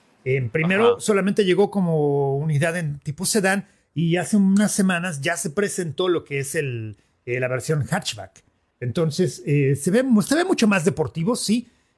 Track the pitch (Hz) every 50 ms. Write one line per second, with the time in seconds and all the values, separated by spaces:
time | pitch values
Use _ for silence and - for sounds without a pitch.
0 | _ _ _ _ - 131 131 135 127 110 - 160 160 175 190 202 233 240 233 -
1 | - - 214 196 185 202 208 - 202 180 175 175 202 196 202 202 180 170 160 156
2 | 147 143 143 143 139 135 139 139 151 160 151 139 170 165 165 180 165 147 147 139
3 | - 151 143 - 185 - - 220 185 190 196 202 196 - _ _ _ _ - 147
4 | 170 165 165 180 - - 220 208 196 190 196 202 214 190 - - 196 190 180 170
5 | 175 185 156 139 135 170 170 165 - 175 143 208 202 196 - - 180 160 - -
6 | 180 185 170 151 - - 143 139 135 - - 165 143 135 120 113 110 110 104 -
7 | _ _ _ _ _ 123 120 127 127 123 127 127 - - 160 151 131 - 165 196
8 | - - 117 107 95 - _ - _ _ _ _ _ _ _ - 123 123 110 175
9 | 165 160 143 - 185 - - - - 160 143 147 139 135 139 139 - 180 185 247
10 | 269 269 233 208 - - 277 330 359 381 339 - 233 214 - 185 156 190 - -
11 | 143 - - 165 165 208 240 - - - 214 247 - - _ _ _ _ _